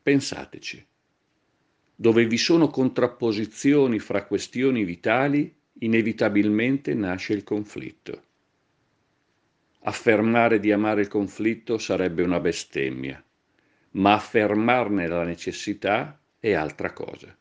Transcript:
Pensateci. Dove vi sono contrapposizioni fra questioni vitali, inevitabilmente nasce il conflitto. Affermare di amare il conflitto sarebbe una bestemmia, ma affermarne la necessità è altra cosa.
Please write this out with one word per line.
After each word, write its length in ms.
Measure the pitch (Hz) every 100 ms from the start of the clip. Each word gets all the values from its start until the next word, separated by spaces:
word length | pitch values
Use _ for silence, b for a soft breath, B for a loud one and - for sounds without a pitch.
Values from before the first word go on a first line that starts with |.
Pensateci. 840 | - 139 135 - 69 - - - _ _ _ _ _ _ _ _ _ _ _
Dove 340 | _ 113 113 117
vi 100 | 113
sono 320 | - 170 147
contrapposizioni 1300 | 143 127 120 120 - 117 104 107 - 139 147 135 107
fra 260 | - 98
questioni 600 | - 98 - 120 131 123
vitali, 680 | 98 85 113 117 143 143 151 _ _ -
inevitabilmente 1120 | 113 113 110 110 110 101 104 104 120 135 139
nasce 380 | 135 98 92 -
il 100 | 104
conflitto. 800 | - 104 107 - - - - - _ _ _ _ _ _ _ _ _ _ _ _ _ _ _ _
Affermare 800 | - - - 107 113 117 117 113
di 100 | 104
amare 300 | 104 107 107
il 80 | 101
conflitto 680 | 107 98 - 110 110 - 113
sarebbe 440 | - 92 90 82
una 160 | 87 87
bestemmia, 840 | 85 85 - - 67 64 67 67 _ _ _ _ _ _ _
ma 200 | - 98
affermarne 960 | 107 - 120 104 107 113 127 110 101 85
la 160 | 85
necessità 920 | 85 85 - 90 - 101 98 107 151 147 _ _
è 140 | 113
altra 400 | 87 78 - 90
cosa. 440 | - - - - -